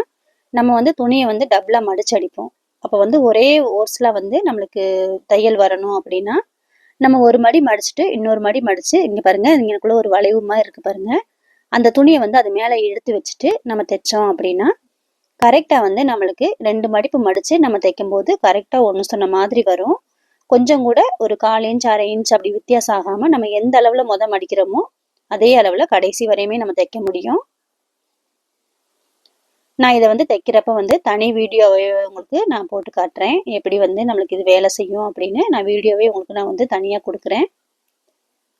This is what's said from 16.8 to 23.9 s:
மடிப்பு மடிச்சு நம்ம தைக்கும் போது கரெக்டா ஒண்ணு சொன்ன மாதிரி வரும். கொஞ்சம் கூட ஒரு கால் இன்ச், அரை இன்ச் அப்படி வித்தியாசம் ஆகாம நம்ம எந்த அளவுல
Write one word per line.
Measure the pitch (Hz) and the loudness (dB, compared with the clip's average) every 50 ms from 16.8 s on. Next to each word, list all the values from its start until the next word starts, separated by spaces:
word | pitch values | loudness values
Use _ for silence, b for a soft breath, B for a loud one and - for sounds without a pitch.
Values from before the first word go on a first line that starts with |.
| 220 220 214 | -2 -2 0
மடிப்பு | 208 208 - - 269 226 | -2 -2 0 -2 0 0
மடிச்சு | 196 190 202 - - 311 339 311 | 0 0 -2 -2 0 2 2 2
நம்ம | 254 214 202 - | 2 0 0 0
தைக்கும் | 190 175 - 202 196 196 | -2 -2 -2 -4 -4 -2
போது | 196 196 311 392 381 - | -2 0 0 0 0 2
கரெக்டா | 196 185 208 202 _ - 254 240 208 | 0 0 0 -2 _ 0 0 2 2
ஒண்ணு | 190 190 202 - - | 0 -2 -4 -6 -4
சொன்ன | 202 202 190 190 | -4 -2 -2 0
மாதிரி | 190 196 208 240 240 226 - | 0 -2 0 0 0 0 0
வரும். | 180 180 185 240 349 - _ _ _ _ _ _ _ _ _ - - | 0 0 0 -2 -4 -4 _ _ _ _ _ _ _ _ _ 2 2
கொஞ்சம் | 247 247 240 302 277 247 240 | 2 4 4 2 2 2 2
கூட | 240 277 415 523 740 698 226 | 2 4 2 2 0 -2 -4
ஒரு | 214 214 202 - | -4 -2 0 0
கால் | 220 220 220 226 220 | 0 0 0 0 -2
இன்ச், | 233 240 - 233 214 | -4 -2 0 0 0
அரை | 214 208 208 214 | 0 0 -2 -4
இன்ச் | 220 226 - 226 | -4 -2 0 0
அப்படி | 208 - 202 202 214 | 0 0 -2 -6 -6
வித்தியாசம் | - - 240 233 220 - 214 196 | -2 0 0 0 0 0 -2 -2
ஆகாம | 170 196 196 208 247 330 311 | -4 -4 -4 -2 0 2 2
நம்ம | 247 220 208 208 208 | 2 0 -2 -2 -2
எந்த | 220 247 254 247 | 0 2 4 4
அளவுல | 233 226 | 4 4